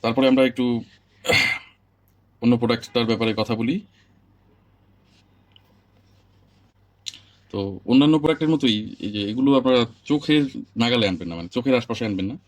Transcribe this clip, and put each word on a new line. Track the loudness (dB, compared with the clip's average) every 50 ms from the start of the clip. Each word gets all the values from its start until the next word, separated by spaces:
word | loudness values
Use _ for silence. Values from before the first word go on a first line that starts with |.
| -2
তারপরে | -2 0 2 4 4
আমরা | 4 4 2
একটু | 2 0 -2 -2 -2 -2 -4 -6 -10 -20 _ _ _ _ _ _ -2 0 0 0 0 -4 -6 -10 -18 _ _ _ _ _ _ _ _ _ _ _ _ _ _
অন্য | 2 2 2
প্রোডাক্টটার | 4 2 0 0 -2 -4 -4 -2 -2 0
ব্যাপারে | 0 0 0 0 -2 0
কথা | -2 -2 -2 -2
বলি। | -4 -2 -2 -2 -4 -6 _ _ _ _ _ _ _ _ _ _ _ _ _ _ _ _ _ _ _ _ _ _ _ _ _ _ _ _ _ _ _ _ _ _ -20 _ _ _ _ _ _ _ _ _ _ _ _ _ _ _ _ _ _ _ _ _ _ _ _ _ _ _ _ _ -14 -14 -14 -20 _ _ _ _ _ -6
তো | -6 -6 -6 -6 -10 _
অন্যান্য | 2 4 6 6 6 4 2
প্রোডাক্টের | 2 0 0 0 0 0
মতোই | 0 0 2 0 0 0 -4 -8 -12 -10
এই | -10 -8
যে | -6 -4 -4 -4
এগুলো | -2 0 2 2 2
আপনারা | 2 4 4 2 2 2 0 -4 _ _
চোখের | -4 -4 -4 0 0 0 0 0 -2 -6 -12 -14 _ _
নাগালে | -2 0 0 2 2 2 0
আনবেন | -2 -4 -6 -8
না, | -10
মানে | -10 -10 -8
চোখের | -8 -4 0 2 0
আশপাশে | 0 0 -2 -8 -6 -4
আনবেন | -4 -4 -4 -4
না | -6 -8 -10 _